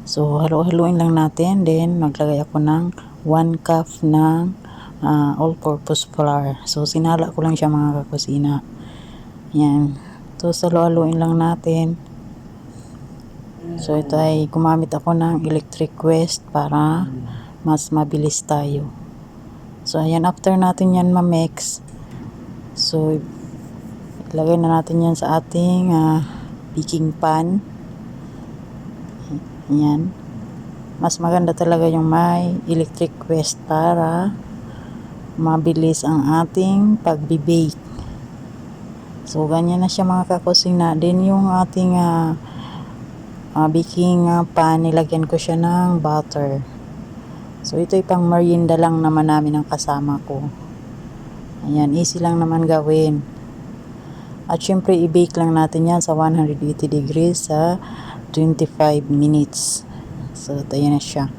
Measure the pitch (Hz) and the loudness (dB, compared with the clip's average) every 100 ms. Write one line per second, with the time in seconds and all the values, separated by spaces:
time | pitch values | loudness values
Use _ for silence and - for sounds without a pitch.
0 | - - 147 147 156 156 170 170 170 175 | -6 -2 0 2 2 2 2 4 4 4
1 | 165 165 156 - 170 196 165 160 165 175 | 4 4 2 2 2 4 4 2 2 2
2 | 151 139 151 147 147 151 151 156 175 - | 0 0 0 0 0 0 2 2 0 -6
3 | - - 156 160 165 165 - 165 160 - | -18 -8 2 2 4 0 2 2 0 -2
4 | 156 156 156 165 175 185 - - - - | 4 6 4 2 0 -6 -14 -18 -18 -4
5 | 147 151 143 - 160 165 156 147 - 156 | 0 2 2 0 -2 0 -4 -4 -2 -4
6 | - - 147 143 139 131 - 151 147 160 | -2 0 2 2 -2 -6 -6 -4 -2 0
7 | 165 165 165 165 160 156 151 151 147 143 | 2 2 0 0 0 2 2 2 2 0
8 | 143 147 - 139 143 143 - - - - | -4 -6 -2 0 0 -2 -6 -16 -16 -18
9 | - - - - - 147 147 143 143 139 | -18 -18 -18 -18 -4 2 4 4 2 -2
10 | - - - - 175 170 175 170 165 165 | -14 -18 -18 -4 -4 0 2 4 4 4
11 | 160 165 165 165 165 170 165 165 165 170 | 2 2 2 2 2 0 0 0 0 -4
12 | - - - - - - - - - - | -10 -16 -16 -18 -18 -20 -18 -18 -18 -18
13 | - - - - - - 170 165 160 151 | -18 -18 -18 -18 -18 -16 -12 -8 -2 -2
14 | 151 156 156 156 151 160 160 165 156 151 | 0 0 2 2 0 2 2 2 0 -2
15 | 175 165 165 165 160 156 - - 156 - | 0 0 2 0 0 -2 -4 -6 -6 0
16 | 160 160 165 - - 147 147 151 156 165 | 2 2 2 -4 -4 -4 0 2 2 0
17 | 180 131 120 - - - 156 156 - 156 | -2 -6 -10 -12 -16 -8 -2 -2 0 -2
18 | 151 151 147 - - 147 143 143 143 - | 0 0 -2 -2 -2 -2 -2 -4 -6 -12
19 | - - - - - - - - - 160 | -18 -18 -20 -20 -20 -18 -18 -12 -4 -2
20 | 160 165 180 - 190 190 185 180 185 180 | 2 2 2 2 2 4 4 4 4 4
21 | 180 180 175 165 165 - - - - - | 4 4 4 2 0 -4 -10 -10 -14 -18
22 | - - - - - - - - - 160 | -16 -16 -16 -16 -16 -16 -14 -6 -2 0
23 | 156 156 - - - - - - - - | 2 0 -4 -14 -14 -14 -16 -16 -16 -16
24 | - - - 156 160 170 165 165 160 165 | -16 -16 -6 0 2 4 4 2 2 2
25 | 165 165 - 160 160 170 175 180 180 165 | 2 2 2 0 0 0 2 4 4 4
26 | 160 160 143 - - - - - 151 165 | 4 2 0 -8 -12 -14 -8 -8 -4 0
27 | 156 151 160 156 165 196 - - - - | -2 0 0 2 2 -2 -4 -16 -16 -16
28 | - - - - - - - - - - | -16 -14 -14 -16 -14 -16 -16 -14 -14 -14
29 | - - - 147 - - - 147 147 147 | -16 -14 -10 -10 -10 -16 0 2 4 2
30 | 175 - - - - - - - - - | -2 -6 -14 -14 -14 -14 -14 -16 -16 -4
31 | 170 - 170 175 170 165 170 170 165 160 | -4 -2 0 2 2 2 2 4 4 2
32 | 160 160 170 175 175 180 - 165 156 - | 2 4 4 2 0 -4 -2 -2 -2 -2
33 | 170 - - 160 151 - - 156 165 170 | -4 -4 -2 -2 -2 -6 -2 2 2 2
34 | 160 170 196 - - - - - - - | 0 0 -2 -4 -12 -14 -14 -14 -14 -14
35 | - - - - 160 160 160 160 160 170 | -14 -16 -12 -2 0 2 2 2 2 2
36 | - 156 139 160 165 - 190 196 208 214 | 2 2 4 2 2 0 2 4 4 4
37 | 175 156 151 165 147 165 160 - - - | 2 0 0 0 2 2 2 -2 -14 -12
38 | - - - - - - - - - - | -12 -14 -14 -16 -16 -16 -16 -16 -16 -16
39 | - - - 156 151 165 170 180 185 - | -16 -16 -8 -4 0 2 2 2 0 2
40 | 185 180 180 180 180 175 180 180 165 160 | 2 2 0 0 4 4 4 4 4 4
41 | 170 185 190 196 196 180 180 185 180 180 | 2 4 4 4 4 2 2 2 2 4
42 | 175 165 160 160 - - - - - - | 4 2 2 -2 -8 -14 -12 -12 -14 -14
43 | - - - - - 151 156 160 165 175 | -14 -16 -16 -16 -6 0 2 2 0 2
44 | 180 175 175 170 170 - 160 160 165 160 | 4 4 4 2 2 2 4 4 4 2
45 | 156 160 156 165 - 165 170 180 180 175 | 2 0 0 -2 0 0 2 2 2 2
46 | 151 151 151 147 143 139 131 - - - | 2 0 -2 -4 -2 -4 -6 -14 -14 -14
47 | - - - - - - - 156 175 190 | -14 -16 -16 -16 -16 -14 -6 -4 0 0
48 | 185 180 170 175 175 170 165 165 165 160 | 2 2 4 4 4 4 4 4 4 4
49 | 160 156 151 151 151 151 143 147 - 143 | 2 4 4 2 2 0 -2 -4 -2 -2
50 | 147 139 - 139 143 - - - - - | 0 -2 -4 -6 -6 -10 -16 -16 -16 -14
51 | - - - - - - 147 151 147 151 | -14 -14 -16 -14 -14 -10 -2 2 2 2
52 | 170 175 170 170 165 165 160 160 151 156 | 0 0 0 2 2 2 4 2 4 4
53 | 156 147 139 - - - - - - - | 4 2 -4 -14 -14 -14 -14 -16 -16 -16
54 | - - - - - 165 - 190 180 180 | -16 -16 -16 -14 -6 -4 0 0 4 4
55 | 170 165 175 170 165 160 160 165 165 170 | 4 4 4 2 2 4 2 2 2 2
56 | 170 156 160 165 151 143 147 - 147 147 | 2 2 4 4 2 0 -2 -2 0 0
57 | 139 151 170 170 - 156 165 180 - - | 0 2 2 0 -2 2 2 0 -6 -14
58 | - - - - 160 156 160 - 156 147 | -12 -14 -6 2 2 2 0 2 2 2
59 | 139 143 147 151 143 - - - - - | 2 2 4 4 2 -2 -4 -6 -8 -16
60 | - - - - - 143 - 135 147 143 | -14 -12 -12 -12 -8 -8 -4 0 2 2
61 | - 147 135 | 0 -4 -4